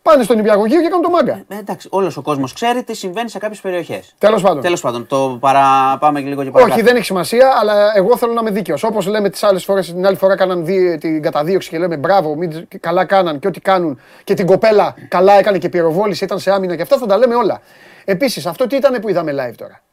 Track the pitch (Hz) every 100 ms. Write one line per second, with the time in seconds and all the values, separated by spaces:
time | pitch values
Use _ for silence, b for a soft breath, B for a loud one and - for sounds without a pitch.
0 | 359 294 220 226 214 202 214 320 330 359
1 | 339 349 254 123 - 202 202 190 - 190
2 | 185 147 143 143 131 - 240 247 247 220
3 | 190 185 339 190 214 208 196 180 151 101
4 | - _ 208 214 185 151 175 175 135 120
5 | 117 139 135 123 135 135 135 135 135 131
6 | 151 147 139 139 135 - 240 - 220 247
7 | 180 185 160 233 262 262 214 208 208 214
8 | 185 240 233 233 220 196 175 147 226 214
9 | 180 214 196 - 208 185 - 196 170 175
10 | 190 190 190 190 185 175 160 196 180 160
11 | 165 156 156 151 156 190 - 160 180 156
12 | 165 196 156 151 175 156 - 190 165 180
13 | 180 196 175 147 196 165 - 190 170 -
14 | b b - 190 180 190 220 208 165 -
15 | - 180 190 202 208 190 214 - 247 160
16 | 214 160 190 196 185 196 185 160 165 277
17 | 233 196 247 240 185 113 b b b b
18 | - 185 262 180 156 160 254 277 269 247
19 | 214 180 160 139 123 110 101 - _